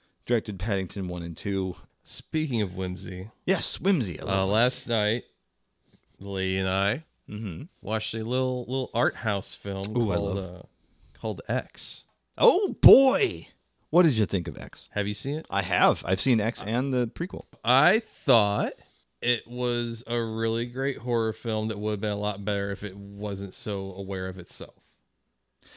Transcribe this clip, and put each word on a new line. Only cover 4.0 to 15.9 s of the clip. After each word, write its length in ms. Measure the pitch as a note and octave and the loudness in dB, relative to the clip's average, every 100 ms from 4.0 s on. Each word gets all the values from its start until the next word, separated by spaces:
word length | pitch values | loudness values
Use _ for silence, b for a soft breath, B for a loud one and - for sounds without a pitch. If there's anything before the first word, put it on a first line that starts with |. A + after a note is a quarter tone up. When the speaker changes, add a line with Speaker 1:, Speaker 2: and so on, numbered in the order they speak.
| G2+ D#2+ | 0 -4
Speaker 1:
I 40 | |
love 60 | D#2 | -2
Speaker 2:
Uh, 80 | F#2+ | 0
Speaker 1:
whimsy. 100 | F#2+ | 2
Speaker 2:
last 340 | G#2+ B2 - - | 2 2 0 -2
night, 360 | A2+ G#2 A#2 - _ _ _ _ _ _ _ _ - | 0 0 -2 -6 _ _ _ _ _ _ _ _ -14
the 100 | G2 | -6
lady 280 | G2 F#2+ F#2+ | -2 0 0
and 100 | F#2+ | 0
I 340 | F#2+ G2+ C3 - _ - | 0 0 -2 -6 _ -12
Speaker 1:
Mm-hmm. 340 | G#2+ A2 E2 E3 _ | -8 -6 -8 -10 _
Speaker 2:
watched 320 | F#2+ A2 - | -6 -4 -4
a 100 | A2 A2 | -6 -4
little, 360 | B2+ C3 B2+ A#2+ | -2 -2 -2 -4
little 220 | C3 B2 | -4 -2
art 220 | A#2 C3 - | 0 0 0
house 360 | A2 G2+ - | -2 -2 -4
film 420 | - G2+ F#2+ G2+ A2+ | -10 -6 -4 -2 0
Speaker 1:
Ooh, 140 | A2 | 2
I 40 | F2 | 2
Speaker 2:
called, 200 | G2+ F#2+ | 0 -2
Speaker 1:
love 200 | F#2 F2+ | -4 -10
Speaker 2:
uh, 60 | - _ _ _ - - | -16 _ _ _ -20 -8
called 240 | A2+ F#2+ - | -6 -4 -2
X. 560 | B2 - - - - - _ _ - | -2 -2 -10 -12 -12 -18 _ _ 4
Speaker 1:
Oh, 380 | - E4+ F#4+ - | 6 6 2 8
boy. 640 | - A#3+ C4+ G3+ C3 E2+ - _ _ _ _ | 10 10 8 4 0 -2 -12 _ _ _ _
What 140 | E3 | 4
did 140 | E3+ A2+ | 6 4
you 80 | G2+ | 2
think 240 | F#2+ E2+ | 0 -2
of 80 | C#2 | -8
X? 320 | D2+ - - | -12 -14 -10
Speaker 2:
Have 140 | G#2 G2+ | -4 -4
you 60 | |
seen 220 | G#2 C3+ D3+ | -4 -6 -6
it? 100 | - | -4
Speaker 1:
I 120 | G2 | -4
have. 420 | F2+ F#2+ E3+ | 0 2 4